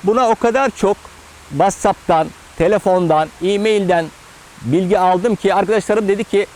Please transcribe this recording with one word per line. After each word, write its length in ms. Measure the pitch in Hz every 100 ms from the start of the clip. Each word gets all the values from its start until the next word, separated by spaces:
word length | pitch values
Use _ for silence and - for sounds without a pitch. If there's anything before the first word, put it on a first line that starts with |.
Buna 260 | 185 233 240
o 60 |
kadar 340 | 220 233 247 269
çok 280 | - 196 202 - - - - -
WhatsApp'tan, 760 | 143 190 - 202 - - 165 160 - - -
telefondan, 720 | 165 208 190 185 175 156 156 -
e-mail'den 640 | 180 202 220 208 185 170 160 - - - - -
bilgi 380 | 113 160 180 196
aldım 360 | 185 180 233
ki 180 | 196 196
arkadaşlarım 540 | 190 190 214 - 208 202
dedi 160 | 202
ki 240 | 214 202 196